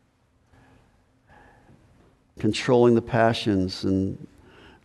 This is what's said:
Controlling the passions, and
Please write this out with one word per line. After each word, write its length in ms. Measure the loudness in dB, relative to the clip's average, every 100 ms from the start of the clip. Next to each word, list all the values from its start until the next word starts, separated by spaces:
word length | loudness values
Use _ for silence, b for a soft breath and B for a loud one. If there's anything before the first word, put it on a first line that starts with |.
| _ _ _ _ _ b b b b b _ _ b b b b b b _ _ _ _ _ -6
Controlling 560 | -4 -2 0 4 4
the 80 | 4
passions, 840 | 0 0 2 0 -2 -2 -2 -4
and 420 | -4 -2 -4 -8 -16 _ b b b b